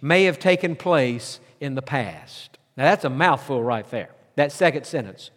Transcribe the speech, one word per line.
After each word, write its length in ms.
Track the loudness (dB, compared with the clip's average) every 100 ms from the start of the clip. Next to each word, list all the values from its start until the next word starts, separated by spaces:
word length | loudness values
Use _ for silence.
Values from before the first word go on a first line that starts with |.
may 240 | 2 4
have 140 | 4 2
taken 360 | 2 2 0
place 640 | -4 0 2 2 -2 -10 -16 _ -12
in 140 | -8
the 80 | -8
past. 720 | -6 -6 -6 -10 -18 -20 -20 _ _ 2
Now 60 |
that's 200 | 4 4
a 60 | 0
mouthful 520 | 2 2 2 0 -2
right 280 | -2 -2 -4
there, 180 | -8 -10 -14 _ -2
that 140 | -2
second 360 | 2 2 2 -6
sentence. 440 | -8 -8 -12 -20